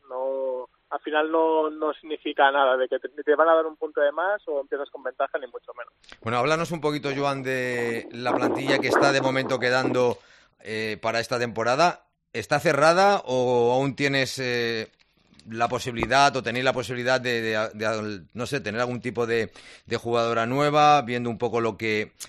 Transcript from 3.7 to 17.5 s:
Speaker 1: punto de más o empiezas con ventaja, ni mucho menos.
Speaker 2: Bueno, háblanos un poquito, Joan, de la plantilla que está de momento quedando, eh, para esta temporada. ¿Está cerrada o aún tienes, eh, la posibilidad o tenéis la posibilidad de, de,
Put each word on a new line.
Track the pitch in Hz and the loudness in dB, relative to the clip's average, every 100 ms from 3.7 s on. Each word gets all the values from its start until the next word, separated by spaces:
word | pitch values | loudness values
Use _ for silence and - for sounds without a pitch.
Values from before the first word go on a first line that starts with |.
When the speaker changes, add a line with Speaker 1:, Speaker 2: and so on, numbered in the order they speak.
| 156 | -4
Speaker 1:
punto | 156 151 | -8 0
de | 143 | 0
más | 147 185 208 - | 0 -2 -4 -4
o | 143 | -6
empiezas | 135 143 139 | -4 -8 -8
con | 147 | -10
ventaja, | 127 - 135 160 | -8 -4 -4 -4
ni | 127 | -8
mucho | 120 - | -14 -16
menos. | 120 120 _ - - | -16 -16 _ -20 -12
Speaker 2:
Bueno, | 113 120 | -4 0
háblanos | 135 160 165 | 2 0 -2
un | 165 | -4
poquito, | 151 147 139 135 | -4 -4 -4 -2
Joan, | 139 135 | -2 -2
de | 127 131 127 123 117 117 - | -4 -4 -2 -2 -2 -4 -8
la | 120 123 | -6 -2
plantilla | 120 123 - 135 135 | 0 0 -2 -2 0
que | 131 | 0
está | - 143 | 2 2
de | 135 | 2
momento | 131 131 131 131 | 0 0 -2 -2
quedando, | 123 127 127 123 123 113 - - _ _ | 0 0 0 0 0 -2 -10 -20 _ _
eh, | - 110 110 104 | -10 -6 -6 -4
para | 113 113 | -2 -2
esta | 113 123 | -2 -2
temporada. | 120 110 113 135 170 160 _ _ _ | -2 -2 0 4 2 0 _ _ _
¿Está | 117 - 147 | -10 -2 0
cerrada | 165 139 156 170 202 202 | 2 4 6 6 6 4
o | - 127 127 123 120 | 0 0 2 4 4
aún | 127 139 131 | 2 0 0
tienes, | 139 139 127 - | 0 0 -2 -2
eh, | 127 120 117 113 107 _ _ _ _ _ - | -4 -2 -2 -4 -8 _ _ _ _ _ -12
la | 113 120 | -4 -2
posibilidad | 123 131 117 113 131 139 131 | -2 -4 -4 0 4 4 2
o | |
tenéis | 113 120 | -2 -2
la | 131 | 0
posibilidad | 127 113 123 123 131 | 0 -4 -4 0 0
de, | 123 117 | 0 -2
de, | 113 | 0